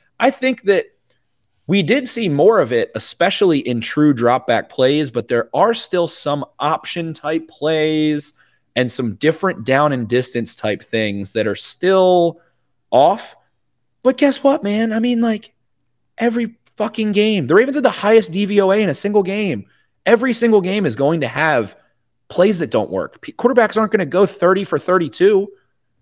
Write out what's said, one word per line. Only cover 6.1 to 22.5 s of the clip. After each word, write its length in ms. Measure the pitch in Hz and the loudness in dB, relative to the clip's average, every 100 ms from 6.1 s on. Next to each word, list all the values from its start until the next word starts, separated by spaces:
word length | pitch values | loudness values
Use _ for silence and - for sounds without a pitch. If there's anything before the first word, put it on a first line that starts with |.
| - 147 147 151 - | -4 -4 -6 -6 -6
option 540 | 143 160 - - 165 | -4 -4 -6 -8 -8
type 340 | 151 151 160 160 | -8 -6 -6 -6
plays 840 | - 151 160 156 156 156 151 - - _ _ _ - | -6 -2 0 0 0 0 -2 -6 -14 _ _ _ -4
and 160 | 127 | -2
some 240 | - 120 98 | -2 -4 -2
different 500 | 147 160 190 - 113 | -2 0 -2 -4 -2
down 280 | 135 151 | 0 2
and 160 | 131 110 | -2 -2
distance 460 | 120 127 120 113 - | -2 -2 -6 -8 -6
type 280 | 110 104 | -6 -6
things 500 | - 113 107 101 98 | -6 -4 -2 -4 -6
that 140 | 113 104 | -4 -4
are 80 | 101 | -4
still 840 | - - 180 190 185 180 170 160 _ _ _ _ _ | -8 -4 0 2 4 4 2 -2 _ _ _ _ _
off. 440 | 123 151 214 - - _ _ _ _ _ _ | 4 4 2 -6 -20 _ _ _ _ _ _
But 160 | 247 262 | -2 2
guess 260 | 285 262 | 0 2
what, 200 | 277 294 | 0 0
man? 280 | 202 208 226 | -2 -2 -2
I 80 | 220 | -2
mean, 220 | 240 240 | -2 0
like, 320 | 233 220 - _ _ _ _ _ _ - | 0 -2 -8 _ _ _ _ _ _ -4
every 380 | 240 233 226 - _ - | -2 -2 -4 -8 _ -8
fucking 380 | 214 226 214 | -6 -4 -2
game, 340 | 202 214 208 127 | 0 2 0 2
the 80 | 208 | 2
Ravens 220 | 262 285 | 2 2
had 80 | 233 | 0
the 60 | |
highest 400 | - 202 226 185 | 0 2 4 2
D 140 | 170 208 | -2 -2
V 140 | 202 | 2
O 100 | 190 | 2
A 100 | 202 | 2
in 80 | 202 | 0
a 60 | 135 | -2
single 280 | 202 208 | 0 0
game. 420 | 185 202 208 117 - _ _ _ - | 0 -2 -4 -4 -8 _ _ _ 2
Every 280 | 233 262 | 2 2
single 260 | 226 240 214 | 0 2 2
game 260 | 180 202 180 | 2 0 -2
is 100 | 113 | 0
going 260 | 139 165 | 0 0
to 60 | 127 | -2
have 500 | 143 160 135 104 - _ _ _ _ - | -2 0 0 -2 -8 _ _ _ _ -6
plays 320 | - 190 | 2 2